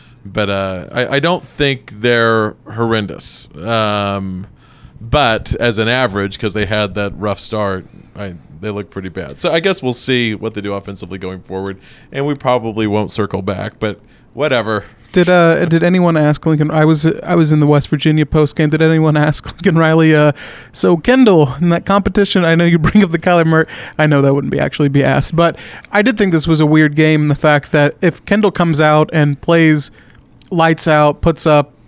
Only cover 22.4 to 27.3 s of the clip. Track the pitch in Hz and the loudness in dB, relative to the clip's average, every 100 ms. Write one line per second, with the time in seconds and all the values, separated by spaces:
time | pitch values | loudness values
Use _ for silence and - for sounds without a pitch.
22.4 | 165 165 170 170 151 208 180 165 185 175 | 2 2 2 2 4 2 2 0 2 2
23.4 | 160 160 160 - - - 151 143 135 139 | 4 2 0 -6 -10 -2 2 4 2 0
24.4 | 135 139 143 - 143 139 131 135 - 160 | -2 -4 -4 0 0 2 2 0 0 0
25.4 | 170 - - - - 208 214 208 190 165 | 0 -2 -14 -20 -4 0 0 2 0 0
26.4 | 165 156 151 156 151 147 156 151 147 | 2 2 4 4 4 2 2 2 0